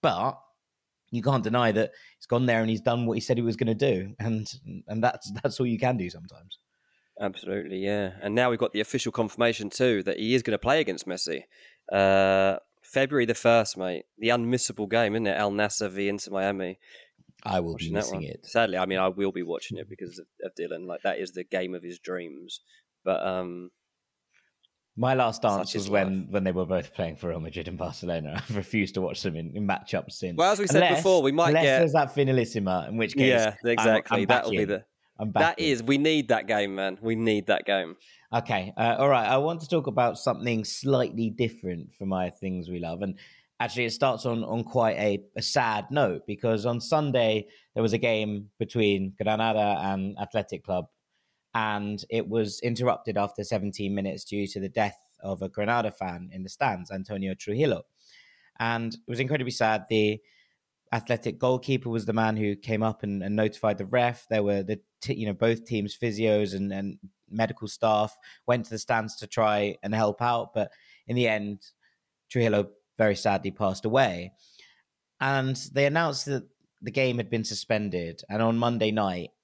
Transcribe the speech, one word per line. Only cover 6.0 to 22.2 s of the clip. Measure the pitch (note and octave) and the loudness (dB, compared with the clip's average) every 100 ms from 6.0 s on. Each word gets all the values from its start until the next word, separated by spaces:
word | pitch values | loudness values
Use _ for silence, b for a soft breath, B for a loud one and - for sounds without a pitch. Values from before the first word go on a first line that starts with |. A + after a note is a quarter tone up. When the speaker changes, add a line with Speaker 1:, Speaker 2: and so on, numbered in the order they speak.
| F2+ | -4
Speaker 1:
sometimes. | E2+ F2 C#2+ F2 - _ _ _ _ _ - | -8 -18 -20 -20 -20 _ _ _ _ _ -8
Speaker 2:
Absolutely, | G#2 F#2 F#2+ G2 D#2 F#2+ | -8 -6 -6 -6 -4 -4
yeah. | G2 G#2 G2 F#2+ | -2 -2 -2 -6
And | G#2 | -2
now | A2 B2 | 2 2
we've | A#2 | 2
got | A#2+ | -2
the | G#2 | -2
official | G#2+ B2+ A#2 | -2 -2 -4
confirmation | A2+ G#2+ - A#2 A2+ G#2 | -2 -4 2 2 2 -6
too | - B2+ G#2+ | 0 2 2
that | G2 - | 0 -4
he | A2 | 0
is | B2+ | 0
gonna | A2+ G#2 | 0 -2
play | A#2+ D3+ | 2 2
against | C3+ F2+ - | 2 -4 -6
Messi. | F2+ - C#2 - b b b - | -6 -4 -6 -8 b b b -2
Uh, | G2 G2 G2 F#2+ F#2+ F#2+ G2 _ _ | 4 6 6 6 6 4 2 _ _
February | - C3+ C3+ C#3+ | -4 0 2 2
the | A#2 | 2
first, | A#2 A#2+ A#2 G#2+ - | 2 6 6 4 -2
mate. | F#2 F2 - _ | -4 -4 -8 _
The | A2+ | 2
unmissable | A#2+ A#2 B2 - G#2+ G#2 | 2 2 2 0 -2 0
game, | A2 A2+ | 2 2
isn't | A2 G#2+ | 2 0
it? | E2 | 2
Al | G#2 | 0
Nassr | G2+ G#2 - G#2 | 2 0 0 -4
v | F#2+ G2+ | -2 -2
Inter | G2+ - | -2 -4
Miami. | G2 F#2+ G2 F2+ F#2+ B B B _ _ _ | -2 -2 -2 -6 -8 B B B _ _ _
Speaker 1:
I | - F#2+ | -2 -2
will | E2+ | -2
be | |
Speaker 2:
Watching | D#2+ E2 | -4 -4
that | G2 | -2
Speaker 1:
missing | G#2 F#2+ | -2 -6
Speaker 2:
one. | |
Speaker 1:
it. | D2+ - - | -8 -12 -4
Speaker 2:
Sadly, | A#2 A2+ F#2 | 0 0 0
I | F#2 | -2
mean, | F#2+ | 0
I | F#2 | 0
will | F#2 G2 | 0 -2
be | F#2+ | -2
watching | F2 E2+ - F2 | -6 -6 -8 -12
it | F2 | -12
because | G2 F2+ F#2 | -14 -14 -16
of, | E2 _ | -20 _
of | F#2 - | -12 -8
Dylan. | - E2 F2+ | -8 -8 -10
Like, | E2+ | -6
that | G2 - | -4 -4
is | F#2 | -6
the | F2+ | -10
game | F2 F#2+ F#2 | -6 -4 -4
of | F#2 | -8
his | F2 F2 | -12 -14
dreams. | - F2+ | -10 -10